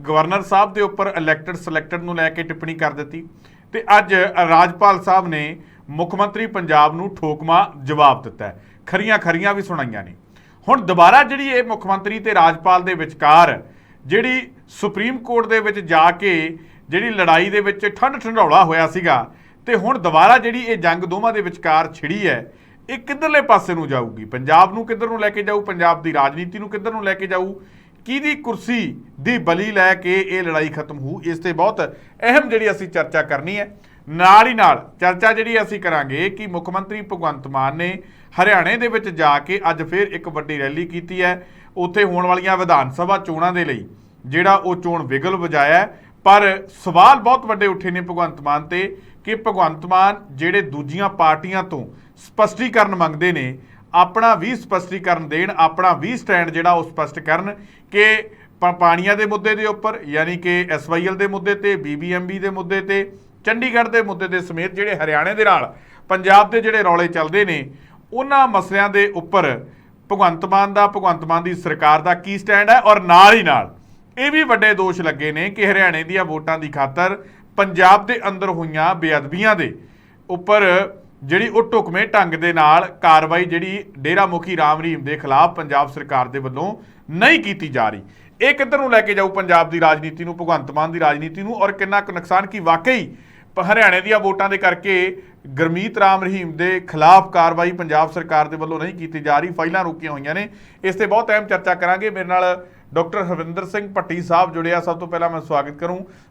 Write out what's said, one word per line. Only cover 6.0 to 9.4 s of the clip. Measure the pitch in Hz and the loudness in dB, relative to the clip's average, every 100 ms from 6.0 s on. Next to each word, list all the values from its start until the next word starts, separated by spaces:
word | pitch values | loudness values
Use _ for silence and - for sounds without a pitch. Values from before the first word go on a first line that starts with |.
| 170 190 | -6 -4
ਮੰਤਰੀ | 202 214 226 | -4 -4 -8
ਪੰਜਾਬ | 208 160 151 151 165 | -6 2 4 4 2
ਨੂੰ | 196 190 | -10 -6
ਠੋਕਮਾ | 156 151 160 175 202 147 | -6 -4 0 2 2 -6
ਜਵਾਬ | 131 151 143 131 | -4 4 4 4
ਦਿੱਤਾ | 113 - 101 | -4 -12 -12
ਹੈ, | - - _ - | -14 -20 _ -6
ਖਰੀਆਂ | 196 214 208 | -4 0 0
ਖਰੀਆਂ | 170 165 | 0 -2